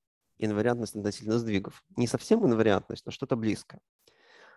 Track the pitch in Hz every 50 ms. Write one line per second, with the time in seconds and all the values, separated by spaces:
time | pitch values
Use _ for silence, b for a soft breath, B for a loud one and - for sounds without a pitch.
0 | _ _ _ _ _ _ _ - - 107 104 104 107 120 120 120 113 - - 107
1 | 101 104 101 - 107 107 110 120 117 113 104 95 98 - - - _ _ - -
2 | 123 113 - 123 - - 220 240 208 135 117 110 110 110 98 92 - - - -
3 | - - 98 - 135 - 135 113 110 110 95 - - - - - _ _ _ _
4 | _ b b b b b b b b b b